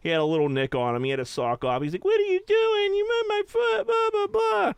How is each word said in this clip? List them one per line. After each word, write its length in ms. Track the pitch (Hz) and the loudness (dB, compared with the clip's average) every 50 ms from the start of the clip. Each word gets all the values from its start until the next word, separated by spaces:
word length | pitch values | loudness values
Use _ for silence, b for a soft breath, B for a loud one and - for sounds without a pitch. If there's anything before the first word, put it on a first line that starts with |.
He 100 | - 165 | -2 0
had 100 | 165 160 | 0 0
a 40 | 156 | 2
little 240 | 151 160 160 147 147 | 2 2 2 2 2
nick 260 | 139 131 135 131 - | 2 0 -2 0 0
on 200 | 135 120 120 120 | 0 0 0 0
him. 100 | 123 127 | 0 -2
He 60 | 135 | -2
had 100 | 135 131 | -2 -4
a 40 | 127 | -4
sock 400 | 120 - - 127 120 120 120 - | -6 -4 -4 -2 -2 -2 -2 -2
off. 180 | 127 123 127 | -2 -2 -2
He's 100 | 143 147 | -2 -4
like, 120 | 151 185 - | -6 -4 0
What 160 | 370 440 440 | 0 2 2
are 40 | 403 | 2
you 160 | 415 370 370 392 | 2 0 -2 0
doing? 480 | - 403 440 453 453 440 415 415 403 392 | 0 2 2 2 2 2 0 0 0 0
You 100 | 403 415 | 0 0
moved 240 | 440 480 466 466 427 | 0 0 -2 0 -2
my 140 | 415 415 403 | -2 -2 -4
foot, 400 | - - 453 480 466 453 440 523 | -2 -2 0 0 2 0 0 0
blah, 240 | 466 466 453 453 440 | 0 0 0 0 0
blah, 160 | 427 415 415 | 0 0 -2
blah. 460 | 403 427 440 453 453 440 415 392 - - | 0 0 0 0 2 0 2 0 0 -2